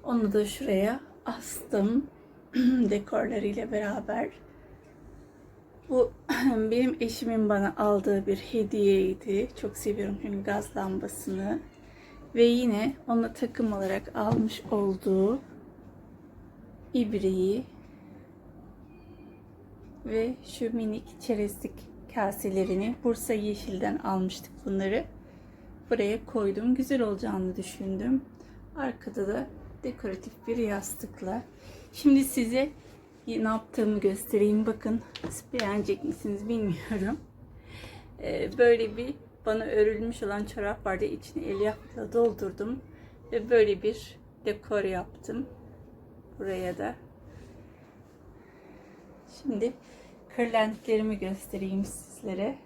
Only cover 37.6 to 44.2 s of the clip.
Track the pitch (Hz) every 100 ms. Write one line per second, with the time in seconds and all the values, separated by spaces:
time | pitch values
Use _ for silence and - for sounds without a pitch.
37.6 | - - - - - - - - - 226
38.6 | 240 233 220 214 254 285 - - - 220
39.6 | 214 214 214 214 226 233 202 202 208 -
40.6 | 202 208 202 185 214 - - - - 196
41.6 | 208 214 - 240 208 233 233 202 196 190
42.6 | 208 269 - - - - - 233 226 233
43.6 | 214 190 214 226 - -